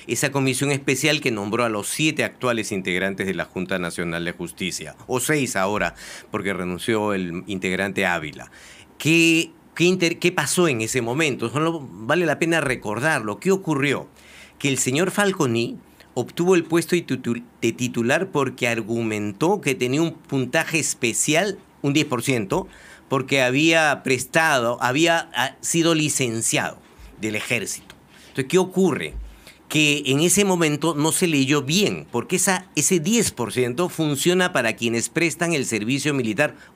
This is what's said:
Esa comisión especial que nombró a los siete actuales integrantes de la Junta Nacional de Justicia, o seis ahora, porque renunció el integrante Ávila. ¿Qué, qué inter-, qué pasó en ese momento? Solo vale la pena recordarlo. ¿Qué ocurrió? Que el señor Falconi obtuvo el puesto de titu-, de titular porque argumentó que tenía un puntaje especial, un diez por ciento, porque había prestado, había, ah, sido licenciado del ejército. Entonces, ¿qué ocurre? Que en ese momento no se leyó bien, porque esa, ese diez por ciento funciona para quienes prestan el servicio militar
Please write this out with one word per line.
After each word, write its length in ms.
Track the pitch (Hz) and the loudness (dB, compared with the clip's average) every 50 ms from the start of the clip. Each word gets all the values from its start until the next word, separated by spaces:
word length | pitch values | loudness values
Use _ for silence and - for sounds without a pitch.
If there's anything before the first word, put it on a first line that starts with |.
| - | -8
Esa 240 | - 120 - - 139 | -6 -4 -2 -2 -2
comisión 400 | 135 139 135 135 127 127 139 143 | 0 0 0 0 0 0 0 0
especial 500 | 143 135 139 - 135 131 156 156 151 147 | -2 -2 0 -2 -2 0 2 0 0 0
que 120 | 139 135 113 | 0 -2 -2
nombró 320 | 104 101 104 104 117 120 | -2 -4 -2 0 0 0
a 40 | 113 | 0
los 200 | 107 104 95 - | 0 -2 -4 -6
siete 340 | - - 151 156 147 - 120 | -4 0 0 0 0 0 -2
actuales 480 | 101 - - 123 123 117 113 104 - 107 | -4 -4 -4 -2 -2 0 0 -2 -4 -4
integrantes 540 | 95 95 95 90 90 95 98 95 95 98 | -4 -2 -2 -2 0 -2 -2 -2 -4 -4
de 80 | 98 90 | -4 -4
la 100 | 85 82 | -4 -6
Junta 340 | - - 95 90 90 95 92 | -6 -6 -8 -6 -4 -4 -4
Nacional 460 | 87 82 - - 87 85 82 85 85 | -4 -4 -6 -6 -6 -4 -4 -4 -6
de 80 | 85 82 | -6 -8
Justicia, 640 | - 87 85 - - - 90 - - 80 76 71 - - - | -8 -10 -12 -8 -6 -6 -6 -6 -6 -10 -12 -14 -16 -8 -6
o 100 | 127 123 | -4 -4
seis 360 | - - 156 151 127 117 - | -2 0 0 0 0 -2 0
ahora, 380 | 98 95 98 107 101 95 85 - - - - - - - - | 0 0 0 0 0 -2 -2 -4 -6 -14 -16 -16 -18 -14 -8
porque 220 | - 104 92 98 98 | -6 -4 -2 -2 -2
renunció 580 | 90 90 90 90 87 - - 113 107 107 104 101 | -2 -4 -4 -6 -4 -2 -2 0 0 0 0 -2
el 300 | 95 92 85 82 90 92 104 | -2 -2 -4 -6 -8 -8 -8
integrante 580 | 101 92 90 92 92 92 98 101 95 98 98 | -8 -4 -2 -2 -2 -2 -2 -2 -2 0 0
Ávila. 460 | 90 87 85 78 76 67 62 - - - - - - - - - - - - | 0 0 -2 -4 -8 -10 -14 -18 -18 -20 -20 -20 -20 -20 -20 -20 -20 -16 -4
¿Qué, 520 | - 147 165 165 165 165 165 165 165 160 - - - - - | 0 2 4 4 6 4 4 2 0 -2 -8 -18 -20 -18 -2
qué 100 | - 165 | 2 4
inter-, 340 | 180 185 185 175 165 165 - | 4 4 2 0 -2 -2 0
qué 100 | - 180 | 0 0
pasó 380 | 180 - 147 - - - 180 165 | 0 0 -2 0 2 2 4 4
en 120 | 131 110 | 2 0
ese 220 | 110 110 - 131 113 | -2 -2 -2 -2 -2
momento? 480 | 113 123 151 165 147 120 - 113 113 | -2 0 0 0 0 0 -2 -4 -4
Solo 360 | 113 143 156 165 165 160 135 110 | -2 0 0 0 -2 -4 -8 -12
vale 340 | 85 98 110 120 151 175 175 | -14 -12 -4 0 0 2 2
la 140 | 160 139 170 | 0 0 0
pena 220 | 175 160 170 160 | 0 0 0 0
recordarlo. 800 | 151 139 123 - - 104 104 113 135 160 156 131 110 107 104 - | 0 0 -2 -2 -4 -4 -4 -2 0 0 0 0 -2 -4 -8 -4
¿Qué 100 | - 185 | 0 0
ocurrió? 580 | 190 190 190 160 151 135 139 143 120 87 69 - - - - - - - - - - - | 0 0 0 -2 0 0 2 0 0 -2 -4 -10 -16 -20 -20 -20 -20 -20 -20 -20 -12 -4
Que 80 | - 147 | -2 -2
el 100 | 131 123 | 0 0
señor 320 | - 135 127 151 185 185 | 0 0 0 0 0 0
Falconi 680 | 180 - 202 196 190 - 156 127 113 117 117 - 247 - - - - - - - - | 0 0 0 0 2 2 0 2 2 0 0 -2 -4 -10 -16 -20 -20 -20 -20 -8 -6
obtuvo 400 | 127 117 - - - 170 180 190 | -6 -6 -4 -4 -2 2 4 4
el 80 | 170 165 | 4 4
puesto 320 | 170 165 170 165 - 180 | 2 0 0 0 2 0
de 100 | 170 - | -2 0
titu-, 380 | - 131 123 - 120 117 120 120 - - - | -2 -4 -4 -2 -4 -4 -4 -6 -12 -10 -2
de 120 | - 117 110 | -2 -2 0
titular 580 | - 123 120 123 123 113 120 143 170 190 190 | 0 -4 -2 -2 0 0 2 2 0 0 0
porque 380 | - 147 139 131 127 - 127 120 | 0 0 0 0 -2 -2 0 0
argumentó 920 | 117 110 107 101 117 117 117 110 107 104 104 104 98 - 156 170 208 175 | 0 -2 -2 -2 -2 -2 -2 -2 -2 -2 -4 -6 -2 0 2 2 2 2
que 140 | 135 143 131 | 0 -2 0
tenía 260 | 127 123 123 131 147 | 0 0 0 2 0
un 140 | 165 165 160 | 0 0 -2
puntaje 640 | - - - 143 135 127 123 - 160 156 - 156 160 | -8 -10 -4 -2 -2 -2 0 0 -2 0 0 0 -2
especial, 800 | - - - - - 117 104 - - - 151 160 196 214 - - - - _ - - | -2 -2 -2 -2 -2 -2 0 0 0 2 2 2 2 0 -4 -8 -14 -20 _ -4 -2
un 100 | 143 139 | 2 2
diez 140 | 156 143 | 2 2
por 160 | 147 123 117 - | 2 -2 -2 0
ciento, 460 | - 131 117 104 95 139 180 190 - - - - - - - - - | 0 0 0 0 -2 -2 -4 -4 -6 -12 -20 -20 -20 -20 -20 -6 -2
porque 320 | 135 135 135 131 139 135 | -2 -2 0 2 2 2
había 600 | 127 123 127 139 156 165 165 165 156 147 135 - - | 4 4 2 4 4 4 6 6 4 4 2 0 0
prestado, 720 | 131 131 120 - - - 165 160 160 147 127 117 117 120 - - | 0 0 0 0 0 2 2 4 4 4 4 2 0 0 0 0
había, 480 | 123 127 151 165 165 165 165 - - - | 0 2 4 4 4 4 2 0 -2 -2
ah, 220 | 120 123 135 - - - | -2 -2 -2 -4 -8 -6
sido 320 | - - 165 160 165 165 | -2 0 2 4 4 4
licenciado 840 | 156 151 143 - - 131 117 113 113 113 - - 139 101 78 - - - - - - - - - - 104 | 2 2 0 0 -2 -2 -2 -2 -2 -2 0 0 0 0 -2 -4 -10 -16 -20 -20 -20 -20 -20 -12 -6 -6
del 140 | 110 107 | -4 -4
ejército. 580 | 107 - - 127 113 95 - - - - - - - - _ - - - - | -4 -2 -2 -2 -2 -2 -6 -8 -10 -12 -18 -20 -20 -20 _ -20 -20 -20 -8
Entonces, 180 | - - 131 - | -6 -6 -4 2
¿qué 80 | 165 185 | 2 2
ocurre? 560 | 185 185 - 180 190 170 123 90 82 71 - - - - - - - - - - - - | 2 2 2 2 2 4 2 0 -4 -6 -8 -10 -12 -14 -18 -20 -20 -20 -20 -20 -14 -2
Que 320 | - 156 151 147 143 135 - | 2 4 4 4 4 2 2
en 140 | 131 131 143 | 0 2 2
ese 260 | 165 180 - 190 208 | 4 4 4 4 4
momento 480 | 196 180 175 165 151 147 139 156 165 160 | 4 4 2 2 2 2 0 0 0 0
no 180 | 147 151 160 156 | 2 2 2 2
se 140 | - 185 | 2 0
leyó 340 | 170 156 139 135 127 151 147 | 2 2 2 4 4 2 2
bien, 460 | 139 131 160 202 208 139 95 78 73 - | 2 2 2 2 2 2 0 -4 -8 -4
porque 260 | - 120 104 - 185 | -4 -4 -2 -2 -2
esa, 340 | 180 - 202 185 175 185 - - | 0 0 0 0 -2 -4 -4 -4
ese 260 | 151 143 - 190 170 | -2 0 2 2 2
diez 320 | 147 175 233 240 214 - - | 2 2 2 2 2 0 -2
por 200 | - 117 104 98 | -4 -6 -4 0
ciento 380 | 123 123 120 120 139 180 175 | 0 0 0 0 -2 -2 -2
funciona 600 | - - 160 151 143 131 - 170 180 185 185 180 | -2 -2 -2 0 0 2 2 2 4 4 2 2
para 260 | 180 143 117 113 104 | 2 2 0 0 0
quienes 340 | - 117 117 113 117 113 - | 0 -2 0 0 0 -2 -2
prestan 420 | - 160 170 160 127 - 175 170 170 | -2 0 0 0 0 -2 -2 -2 0
el 140 | 143 120 | -2 0
servicio 480 | 92 117 104 104 117 135 139 117 151 143 | -2 -2 -2 0 0 -2 0 0 0 0
militar 420 | 135 120 110 104 92 147 147 - - - - - | 0 0 -2 0 0 0 0 -2 -8 -18 -20 -6